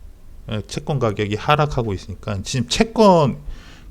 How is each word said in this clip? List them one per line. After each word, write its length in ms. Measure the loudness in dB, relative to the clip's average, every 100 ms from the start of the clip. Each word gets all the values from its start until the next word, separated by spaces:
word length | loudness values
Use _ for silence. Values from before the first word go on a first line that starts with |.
| -20 -20 -20 -16 -8
예, 120 | -8 -6
채권 320 | -8 -4 0
가격이 380 | 0 0 -2 -2
하락하고 560 | 0 2 2 0 -2
있으니까 460 | -4 -8 -12 -6 -6
지금 260 | -4 -2 0
채권, 720 | 2 2 6 6 6 4 0 -10 -12 -14 -20 -18